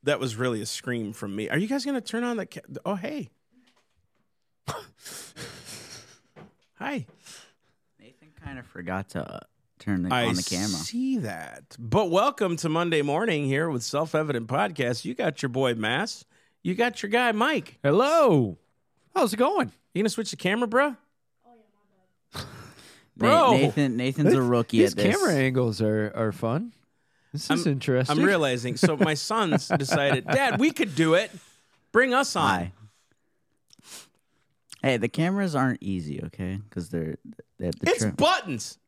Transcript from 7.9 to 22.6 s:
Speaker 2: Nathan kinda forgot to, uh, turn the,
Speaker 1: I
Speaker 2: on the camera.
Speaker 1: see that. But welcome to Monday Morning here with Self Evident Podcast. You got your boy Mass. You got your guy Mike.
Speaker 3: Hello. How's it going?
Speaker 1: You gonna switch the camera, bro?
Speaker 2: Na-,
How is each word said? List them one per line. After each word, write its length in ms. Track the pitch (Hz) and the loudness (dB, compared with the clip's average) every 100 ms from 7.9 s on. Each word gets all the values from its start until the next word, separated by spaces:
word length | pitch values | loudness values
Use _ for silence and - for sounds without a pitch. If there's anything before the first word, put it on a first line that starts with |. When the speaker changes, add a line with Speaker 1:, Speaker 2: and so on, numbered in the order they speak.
| _ | _
Speaker 2:
Nathan 280 | 110 _ 156 - | -20 _ -20 -20
kinda 200 | 139 135 | -16 -16
forgot 480 | 120 92 87 92 98 | -14 -12 -4 -4 -4
to, 100 | 87 - | -6 -8
uh, 60 | - - _ _ _ | -12 -16 _ _ _
turn 240 | - 98 | -2 -2
the, 100 | 90 | 2
Speaker 1:
I 100 | 123 | 2
Speaker 2:
on 100 | 117 113 | 2 0
the 60 | |
camera. 260 | - 92 104 | -2 -2 -2
Speaker 1:
see 500 | 90 80 233 262 262 | -4 -6 -4 -2 -2
that. 580 | 120 85 76 62 - - | -4 -8 -12 -16 -20 -14
But 320 | 117 160 190 | 0 0 4
welcome 460 | 175 254 277 196 170 | 4 2 0 -2 0
to 100 | 165 | 0
Monday 320 | 160 175 160 | 0 2 0
Morning 420 | 143 151 226 156 | 2 0 0 0
here 240 | 139 135 165 | 0 0 0
with 140 | 131 | -2
Self 320 | 113 143 156 | -4 -4 0
Evident 320 | 156 156 127 113 | 0 0 -4 -2
Podcast. 560 | 135 202 156 123 123 | -2 -2 -2 -2 -2
You 100 | 180 | -6
got 280 | 247 170 143 | -2 -2 -2
your 80 | 135 | -4
boy 240 | 123 131 | 0 0
Mass. 500 | 117 107 127 220 - - _ _ _ | 0 0 0 -2 -8 -16 _ _ _
You 120 | - | -6
got 280 | 185 240 240 | 0 -2 -2
your 80 | 202 | -2
guy 220 | 233 247 | 2 2
Mike. 460 | 214 247 302 151 - | 2 2 0 -4 -2
Speaker 3:
Hello. 720 | 143 165 269 330 277 156 110 82 _ _ _ _ _ | 2 4 4 6 6 6 2 -4 _ _ _ _ _
How's 200 | 381 247 | 0 0
it 20 | 214 | 2
going? 340 | 262 392 233 - _ | 2 2 -2 -6 _
Speaker 1:
You 100 | 175 | -2
gonna 60 | 214 | -2
switch 220 | - 214 | -2 -6
the 60 | - | -4
camera, 280 | 185 214 240 | -2 0 0
bro? 300 | 233 294 240 _ _ _ _ 240 233 _ _ _ _ _ _ _ | 2 2 -2 _ _ _ _ _ _ _ _ _ _ _ _ _
Speaker 2:
Na-, 60 | - - - | -14 -14 -16